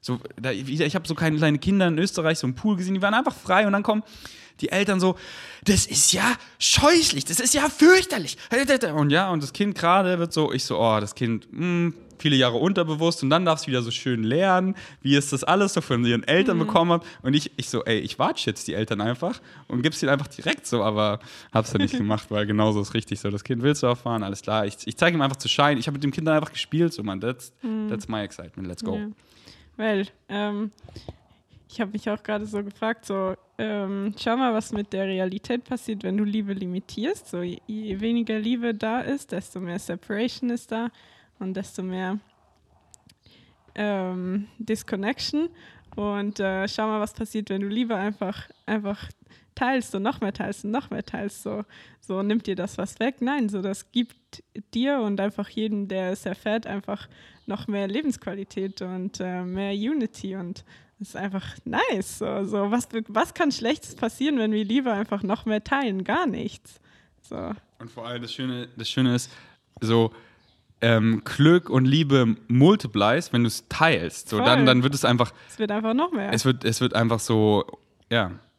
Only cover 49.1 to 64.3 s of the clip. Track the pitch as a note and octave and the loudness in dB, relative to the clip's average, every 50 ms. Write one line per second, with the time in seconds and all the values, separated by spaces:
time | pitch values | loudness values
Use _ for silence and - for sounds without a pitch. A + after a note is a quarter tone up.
49.1 | - _ _ _ - _ _ _ _ - C4 A#3+ C4+ C4 A#3 - - G3 G3 A3+ | -16 _ _ _ -20 _ _ _ _ -2 0 0 0 0 -2 -2 -6 -4 -2 -2
50.1 | C#4+ - - - G3+ - - G3 G3+ - - G3+ G#3+ C4+ - - G3+ - - - | -2 -2 -4 -6 -4 -4 -6 -6 -6 -6 -6 -4 -4 -4 -4 -6 -8 -10 -10 -8
51.1 | - F#3 G3+ G3+ - - - G#3 G#3 G#3 G#3+ _ - - - - - _ _ - | -8 -8 -8 -8 -10 -8 -10 -8 -8 -8 -8 _ -14 -20 -20 -20 -20 _ _ -6
52.1 | F#3 F#3+ G3 G3+ G#3+ A#3 A3 - F#3+ F3+ F3+ G3+ - - F#3 G3 - - A3 B3+ | -4 -2 0 2 0 0 0 -2 -4 -4 -4 -6 -4 -6 -8 -8 -4 -2 -2 -2
53.1 | C4 _ A#3+ B3 C#4+ D4 A#3+ G#3 G3+ G3 F#3 G3 G3 - - _ _ A#3+ A#3+ - | -2 _ -4 -2 0 0 0 -2 -2 -4 -4 -4 -6 -6 -10 _ _ -2 -2 -2
54.1 | - _ _ _ - - - _ _ - - _ - A3+ B3 C#4 C#4+ C4+ A3+ G#3 | -6 _ _ _ -20 -20 -20 _ _ -18 -18 _ -4 -2 0 0 0 0 0 -2
55.1 | G3+ G3 G3 G#3 - - G#3 - - - G#3+ A3 G#3 G#3 G3+ F#3+ F#3+ F#3+ F#3 F3+ | -2 0 -2 -2 -2 -4 -8 -6 -4 -4 -2 -2 -2 -2 -4 -4 -4 -4 -2 -2
56.1 | F#3+ - - - F3+ - - G#3+ G#3 A3+ A3+ - G#3 G3+ F#3+ - G3+ G3 - - | -4 -4 -6 -8 -8 -6 -4 -2 -2 -2 -4 -4 -8 -8 -6 -6 -8 -8 -10 -16
57.1 | - - - - - _ _ - F#3+ G3+ - - G#3 G3+ G3+ F#3+ G3+ B3+ D#4 D4 | -20 -20 -20 -20 -20 _ _ -10 -8 -8 -6 -6 -4 -4 -4 -4 -4 -4 -2 -4
58.1 | A#3+ - - G#3+ F#3+ G3+ G3 - - - F#3+ G3 F#3+ - G3 F#3 F#3 F#3 F3+ G3+ | -4 -4 -8 -10 -8 -8 -10 -10 -8 -6 -6 -6 -8 -8 -10 -8 -8 -6 -8 -8
59.1 | - - F#3 F#3 F3+ F3+ F3+ F3+ F3+ F#3+ G3 G3 G3+ G3+ G#3 A#3+ D#4 D4+ A#3 G#3+ | -8 -8 -8 -6 -6 -6 -6 -6 -6 -6 -4 -4 -4 -4 -4 -2 -2 -2 -4 -4
60.1 | _ - - F#3+ F#3 F#3+ F3+ F3 - - - _ - - _ _ _ _ G#3 - | _ -10 -10 -10 -8 -8 -8 -10 -10 -12 -16 _ -20 -20 _ _ _ _ -16 -14
61.1 | - - F#3+ G3+ F#3 F#3+ - - - - _ - - C#4 G#4+ C5 C4+ G3 F#3 - | -10 -8 -8 -6 -6 -6 -8 -8 -16 -14 _ -6 -2 0 0 0 0 -2 -4 -6
62.1 | - - G#3+ - - - G3 - G#3 G3+ G3+ G3+ G#3+ A#3+ A#3+ - - A3+ A3 - | -8 -8 -6 -4 -4 -4 -4 -2 -2 -2 0 0 0 -2 -2 -4 -8 -8 -8 -4
63.1 | G3+ A3 C#4+ E4+ - - F4+ D4 - - A3 A3+ D4 D4+ - - - - - A3 | -2 -2 -2 -2 -2 -2 0 0 0 -2 -2 -2 -2 -2 -6 -18 -10 -6 -6 -6
64.1 | - - C4 D4+ | -4 -2 -2 0